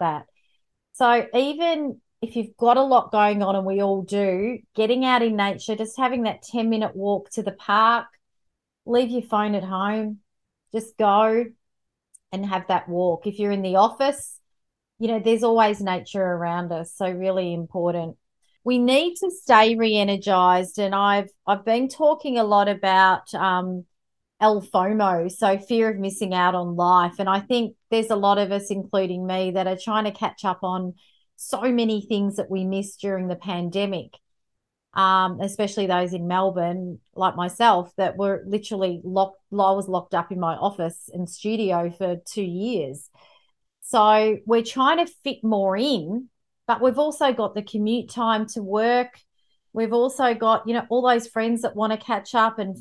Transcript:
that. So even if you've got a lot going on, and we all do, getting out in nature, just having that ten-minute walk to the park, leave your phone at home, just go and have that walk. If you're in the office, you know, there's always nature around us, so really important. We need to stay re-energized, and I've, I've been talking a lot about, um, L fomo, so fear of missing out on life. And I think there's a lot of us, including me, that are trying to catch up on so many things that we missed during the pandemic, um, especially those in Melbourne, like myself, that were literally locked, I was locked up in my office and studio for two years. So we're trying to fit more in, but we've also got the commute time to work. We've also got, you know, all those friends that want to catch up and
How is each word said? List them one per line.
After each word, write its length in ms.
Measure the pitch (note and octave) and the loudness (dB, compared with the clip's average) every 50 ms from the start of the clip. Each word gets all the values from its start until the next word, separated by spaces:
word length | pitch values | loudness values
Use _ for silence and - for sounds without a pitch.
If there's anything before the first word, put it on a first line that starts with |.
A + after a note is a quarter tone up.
that. 240 | F3 D#3+ D3+ D3 - - _ _ _ _ _ _ _ _ _ _ _ _ | -4 -4 -4 -6 -10 -16 _ _ _ _ _ _ _ _ _ _ _ _
So 380 | - - B3+ A#3+ A#3+ A#3 A3+ A#3 | -2 2 4 4 4 2 2 0
even 680 | - B3 C4+ D4 D4 D#4+ E4+ E4+ D#4+ D4+ D4 C4 - - _ _ _ _ | 0 0 0 0 -2 0 0 0 0 0 -4 -6 -8 -10 _ _ _ _
if 120 | A3+ A3+ - | -10 -6 -6
you've 220 | A#3 G#3+ - - | -6 -6 -6 -6
got 200 | _ A#3 A#3+ B3 | _ 4 4 6
a 60 | B3+ | 6
lot 300 | C4+ C4+ B3+ A3+ - - | 4 4 4 4 4 2
going 280 | A3+ G#3 G#3 G#3 G#3 G3+ | 2 2 4 4 2 2
on, 140 | G3 F#3+ G3 | 0 0 0
and 100 | F#3+ F#3+ | 0 -2
we 160 | F#3+ G3 G3 | -2 0 0
all 220 | G3+ G3 G3 G3 | 0 0 0 -2
do, 560 | F3 - G3+ G3+ G3+ F#3+ F3+ F#3 G#3 A#3+ B3 - - _ _ | -2 -2 -2 0 0 0 0 0 -2 -4 -4 -8 -12 _ _
getting 300 | G#3+ A3 A3 B3+ C4 C4 | 0 0 2 2 2 2
out 180 | B3+ B3+ A#3+ | 2 2 2
in 140 | A#3 A3+ G#3+ | 2 2 0
nature, 400 | G#3 G3+ G3+ F#3 - - A3+ G#3+ | 0 0 -2 -2 -6 -6 -6 -6
just 200 | G#3 A3 A3 - | -6 -6 -8 -4
having 280 | C4 C4 B3 C4 A#3+ A3+ | -2 -2 -2 0 -2 -2
that 180 | G#3 - - | -4 -4 -6
ten-minute 540 | - - A#3 A#3+ A3+ A3+ A3+ A3 G#3+ - - | -10 -8 -4 -2 0 0 0 0 -2 -4 -6
walk 340 | F#3+ G3 G3+ G3+ F#3 G3+ - - | -4 -2 -2 -2 -2 -4 -6 -8
to 100 | A3+ F#3 | -6 -6
the 80 | G3 | -6
park, 540 | G3 - - - G3+ G#3+ A3 A3+ A#3 A3+ - - _ _ _ _ _ _ _ _ _ _ _ _ _ _ _ | -8 -8 -4 0 2 4 4 4 4 2 -2 -8 _ _ _ _ _ _ _ _ _ _ _ _ _ _ _
leave 260 | A3+ A#3 B3 B3+ A3+ | 0 2 2 2 0
your 120 | B3 A#3+ | -2 -4
phone 320 | A#3+ - A3 G#3 G#3 G#3 G#3 | -4 -2 -2 0 0 0 -2
at 80 | G3 | -4
home, 560 | F#3 F#3+ F#3+ F#3 G3 G3+ G#3+ A3 G#3+ G#3+ G#3+ - _ _ _ _ _ _ _ _ _ _ | -4 -4 -4 -2 -2 -2 -2 -4 -4 -6 -8 -12 _ _ _ _ _ _ _ _ _ _
just 260 | - A3+ A3 - _ - | -8 -8 -8 -6 _ 0
go 460 | G#3+ G3+ G3 G#3+ A3 A3 A3 A#3 A#3+ A3+ - _ _ _ _ _ _ _ _ _ _ _ - _ _ _ | 2 4 6 6 4 4 2 0 -2 -4 -10 _ _ _ _ _ _ _ _ _ _ _ -20 _ _ _
and 120 | F#3 F#3+ G3+ | -8 -8 -4
have 220 | G3 F#3+ F#3 F3 | -4 -4 -4 -2
that 220 | - F3+ E3+ - F3 | -2 -2 -2 -2 -4
walk. 400 | F3 F3 F3+ F3 E3 E3 - G#3 | -2 0 0 0 0 -2 -4 -8
If 100 | G3+ G#3 | -4 -4
you're 140 | G#3 G3+ | -2 -2
in 100 | G3+ G3 | -2 -2
the 140 | F#3+ F#3 F#3 | -2 2 4
office, 640 | F#3+ G#3+ A#3 A3+ - C4+ C#4 C#4 - - - - - _ _ _ _ _ _ _ _ _ _ _ - | 4 4 4 4 0 -2 -2 -2 -4 -10 -16 -18 -20 _ _ _ _ _ _ _ _ _ _ _ -6
you 60 | A3+ A3+ | -4 -2
know, 100 | A3+ G#3+ | -2 0
there's 260 | F#3 A3+ A3+ G#3+ A#3+ | 2 2 2 2 2
always 360 | A3+ A3+ A3+ A3 G#3 G#3 G#3 | 2 4 4 4 4 2 0
nature 400 | G3 F#3 F3+ F3 - - - G3 | -2 -2 -4 -4 -6 -6 -4 -2
around 520 | F#3+ F3+ F3 E3 E3+ E3+ E3+ F3 F3 E3+ | -2 -2 -2 -2 -2 -2 -2 -4 -4 -6
us, 200 | E3+ D#3+ E3+ - - | -6 -8 -8 -10 -8
so 160 | - F#3+ F#3 | -6 -4 -4
really 440 | F3+ F3+ F#3+ F#3+ F#3 F#3+ F3+ F3 E3+ | -4 -2 -2 -2 -2 -2 -2 -2 -4
important. 640 | E3+ E3 - - F3+ E3+ F3 E3+ E3+ E3 E3 - - _ _ _ _ _ _ _ _ - | -6 -8 -8 -6 -2 -2 -2 -2 -2 -6 -8 -12 -16 _ _ _ _ _ _ _ _ -2
We 140 | A#3+ B3+ B3 | 0 0 2
need 360 | A#3+ B3 C4 D4 E4+ F4 F4 - | 2 4 4 2 2 0 -4 -4
to 100 | G4 F4+ | -6 -6
stay 440 | - - - - A#3 A3 A3 A3+ A#3 | -6 -4 2 6 6 8 8 6 4
re-energized, 1040 | A3+ A3+ A3 G#3+ G#3 G3+ G3+ G3 G3 G3+ G3+ F#3+ F#3 F3+ F3+ F3+ F#3 F#3 F3+ - G#3 | 2 0 2 2 2 2 0 0 -2 0 2 2 4 4 4 4 2 0 -2 -4 -4
and 160 | G3+ F#3+ G3 | -2 -2 0
I've, 360 | G3 G3+ G3+ G3+ G3+ G3+ G3 _ _ _ | 0 2 2 2 0 -2 -4 _ _ _
I've 180 | G3+ G3+ G3 G3 | -2 -2 0 0
been 240 | A3+ A3+ A#3+ C4+ C4 | 0 0 0 0 -2
talking 480 | - - D#4 D4 D#4 D4 - C#4 B3 | -2 2 2 2 2 2 -2 -2 0
a 80 | A#3 A3 | 0 2
lot 240 | G#3 G#3 G3+ G3+ G#3 | 4 4 4 4 2
about, 640 | G3 G3 G3 F#3+ F#3 F#3+ F#3+ F#3+ F#3 - - - | 0 0 0 4 6 6 6 6 4 2 -2 -8
um, 540 | - F3+ F#3+ F#3+ F3+ F3+ F#3 F#3 F#3 F3+ F3 - _ _ _ _ _ _ _ _ _ - | -4 -2 0 0 0 0 -2 -4 -6 -8 -12 -14 _ _ _ _ _ _ _ _ _ 2
L 180 | G#3+ A3 G#3 G3+ | 2 4 4 2
fomo, 720 | G#3 - - F#3 F#3 G3+ A3 G#3+ G#3 F#3+ F3+ E3 E3+ F#3 | -2 0 0 2 2 2 2 2 2 2 2 0 -2 -4
so 240 | - - G3 G3 G3 | -2 0 0 2 2
fear 320 | G3 G3 - A#3 A3+ A3+ A3 | 0 -2 -2 0 2 2 2
of 100 | G#3 G3 | 0 -2
missing 360 | G3 F#3+ G3 - G#3+ F3+ F#3 | -6 -6 -6 -6 -6 -2 0
out 200 | F3+ F3+ F#3 F#3 | 2 2 2 2
on 220 | F3+ F3 F3 F3 | 0 -4 -4 -2
life. 380 | F3 F3 F3+ F3+ F3+ F3 F3 - - | 0 4 6 6 6 4 2 -2 -4
And 120 | G3 F#3+ | -2 0
I 100 | G3 G3+ | 0 0
think 360 | G3+ - B3 A#3+ A3+ G#3+ - _ _ _ | 0 -2 -2 -2 -2 -4 -8 _ _ _
there's 200 | A3+ A3+ A3 A3 | -2 0 0 0
a 40 | A3 | 0
lot 220 | G3+ G3 G3+ G3+ | 2 4 4 4
of 160 | G3+ G3+ F#3 | 4 2 0
us, 180 | G3+ G3+ G3+ - | -2 -4 -4 -4
including 560 | G3 G3 G3 - - G3 F#3+ F3+ F3+ F3+ F#3 | -6 -6 -4 -2 -2 0 0 0 -2 -4 -4
me, 260 | F#3 F#3 F#3 F#3 F#3 | -4 -2 -2 -2 -2
that 140 | F3 F#3+ F3+ | -2 -2 -2
are 120 | F#3 F#3 F#3 | -2 -4 -4
trying 220 | - A3+ G#3+ G#3+ G#3+ | -4 -2 -2 -2 -2
to 80 | G#3 | -2
catch 320 | G3+ - A3 - - - - | -4 -4 -6 -6 -6 -4 -4
up 180 | F#3+ F3+ - | -4 -4 -2
on 300 | F#3+ F3+ F#3 F#3 F#3 F3+ F3 - _ _ _ _ _ _ _ | -4 -4 -4 -4 -6 -8 -10 -14 _ _ _ _ _ _ _
so 280 | - - - C4 - | -16 -10 -8 -6 -2
many 400 | A#3 C4 A#3+ A#3+ A#3 A3 G#3+ G3+ | -2 0 0 2 0 0 -2 -2
things 340 | - - A3 G3+ G3+ G3 G3 | -2 -4 -2 -2 -2 -2 -2
that 140 | G3+ - - | -4 -6 -4
we 160 | F#3+ F#3+ F#3 | -4 -4 -4
missed 340 | F#3+ F#3+ G3 G3+ G3 - - | -2 -4 -4 -6 -8 -12 -8
during 260 | - G3+ F#3+ F#3 F#3 | -6 -6 -4 -4 -4
the 100 | F3+ F3+ | -6 -8
pandemic, 800 | F3 - G3+ F3+ F3 F3 E3+ F3+ G3 G3+ G3 F#3+ D#3+ B2 - - _ _ _ _ _ _ _ _ _ _ _ _ _ _ _ | -8 -8 -8 -6 -6 -6 -4 -4 -4 -4 -4 -4 -8 -10 -12 -20 _ _ _ _ _ _ _ _ _ _ _ _ _ _ _
um, 480 | _ - F#3+ F#3+ F#3+ F#3+ F#3 F3+ F3+ - | _ 0 2 4 4 2 2 0 -2 -6
especially 460 | G3 G3 G3+ - G#3 G3 - G#3 G3 | -6 -6 -4 -4 -4 -4 -2 -4 -2
those 260 | F#3 F3+ F3+ F3+ F3 | 0 0 0 0 -2
in 160 | F#3 F3 E3+ F3 | -4 -6 -4 -2
Melbourne, 720 | F3+ F#3 F#3+ F#3+ F3 F3+ E3+ F3 F3+ F#3 F3+ F3+ E3+ - _ _ _ | 0 0 0 0 0 0 -2 -2 -4 -6 -8 -10 -12 -16 _ _ _
like 220 | F#3 F#3 F#3 - | -2 -2 -2 0
myself, 540 | F3 F3+ F3+ - - A#3 A3+ F#3+ F3 F3 - _ | -2 -6 -6 0 4 4 4 4 4 0 -4 _
that 220 | - D3 - - F#3 | -4 -2 -2 -2 -2
were 260 | G3+ G3 G3 - - | -2 -2 -2 -4 -4
literally 540 | F#3+ G3+ G#3+ G#3+ - A3 F#3+ F#3+ F#3 F3 E3+ | -6 -6 -6 -4 -6 -4 -4 -2 -4 -4 -6
locked, 380 | - F#3 F#3 F#3+ F#3+ F#3+ - _ _ _ | -8 -2 0 0 0 0 -4 _ _ _
I 220 | G3+ G3+ G3 F#3+ | 0 2 2 4
was 160 | G3 G3+ F#3 F#3 | 2 2 -2 -4
locked 240 | F#3 F3 F3+ - | -4 -4 -4 -4
up 180 | F#3 E3+ F3 - | -4 -4 -4 -4
in 80 | F#3+ F3+ | -6 -4
my 180 | E3+ E3 D3 | -2 -2 -2
office 520 | - F#3 G3+ G3 - E3 E3+ E3+ - - - | -2 -2 -4 -2 -4 -6 -6 -6 -10 -16 -12
and 160 | - F3+ F3 | -10 -10 -8
studio 640 | E3+ - - - G#3+ A3+ A3+ G#3+ F#3+ F3 E3+ F3 F3 | -10 -10 -8 -6 -4 -4 -2 -2 0 0 0 -2 -4
for 260 | E3+ - F#3+ F3+ F3 E3+ - | -4 -6 -4 -4 -4 -6 -10
two 180 | - - G#3+ G3 | -10 -8 -6 -6
years. 640 | F3 F3 F#3 G#3 B3 A#3+ F3 C#3+ C3 C#3 D3 - - _ _ _ _ _ _ _ _ _ _ _ _ _ _ | -6 -6 -6 -4 -4 -4 -4 -6 -6 -10 -14 -18 -20 _ _ _ _ _ _ _ _ _ _ _ _ _ _
So 560 | - - - A3 G#3+ G#3+ G#3+ G#3+ G#3+ A3 G#3 - - | -8 0 2 4 6 6 6 6 4 2 0 -2 0
we're 160 | G#3+ A#3 A#3 | 0 0 0
trying 420 | A3+ A3+ - C4 C4 C#4+ E4 E4+ E4+ | 0 -2 -2 0 2 2 2 2 0
to 80 | E4+ - _ - | -2 -6 _ -8
fit 180 | C#4 A#3+ - | -8 -6 -4
more 340 | - A3 G#3+ G3 G3 F#3+ F#3+ | -2 0 0 2 2 0 0
in, 520 | G#3 C4 D4+ B3+ F3 D3+ E3 G#3+ B3 C4 - _ _ _ _ _ _ _ - | 0 0 0 0 -2 -2 -4 -6 -8 -8 -12 _ _ _ _ _ _ _ -2
but 120 | A3+ - | 0 2
we've 180 | B3 B3+ A3 C#4 | 2 2 2 2
also 340 | D4 D4+ D4 - D4 C4 | 0 -2 0 0 0 0
got 240 | B3 A#3 G#3+ G3 - | 0 0 -4 -4 -4
the 60 | G#3 | -8
commute 460 | G#3 - - G#3 G#3 G#3+ A#3+ A#3+ - - | -8 -6 -4 -2 0 0 -2 -2 -4 -8
time 380 | - A#3+ A3+ A3+ A3 G#3+ A3 G#3+ | -6 -2 0 0 0 0 -2 -6
to 120 | - A3+ | -8 -10
work. 460 | G3+ F#3+ G#3 G#3+ A3+ A#3+ B3 B3 B3 B3 - _ _ _ _ _ _ _ _ _ _ _ | -6 -4 -2 0 2 2 2 2 0 -2 -8 _ _ _ _ _ _ _ _ _ _ _
We've 200 | - A3+ A3+ A3 | -4 -4 -2 0
also 400 | A#3 A#3+ B3 C4 B3+ - C4 A#3+ | 2 2 2 0 0 0 0 0
got, 360 | A#3 A#3 A3+ A3 A3+ - - A3+ | 0 2 2 2 2 2 0 -2
you 60 | A#3+ | -4
know, 120 | A#3 A#3 - | -4 -2 0
all 120 | A#3 B3+ | 0 2
those 240 | B3 B3+ A#3+ A#3 A#3 | 4 4 2 2 0
friends 360 | - - A3+ A3 A#3 A#3 A3+ | -4 -4 -2 -2 0 -2 -2
that 120 | - F#3 - | -4 -4 -4
want 180 | G#3 A3 G#3+ | -2 -2 -2
to 60 | A3 G#3+ | -2 -4
catch 380 | - B3+ A3 G3+ - - - | -4 -4 -4 -4 -4 -2 2
up 240 | A3+ A3 A3+ A3 A3 | 2 2 2 0 -4
and 180 | G3 F#3+ F#3 - | -6 -8 -8 -12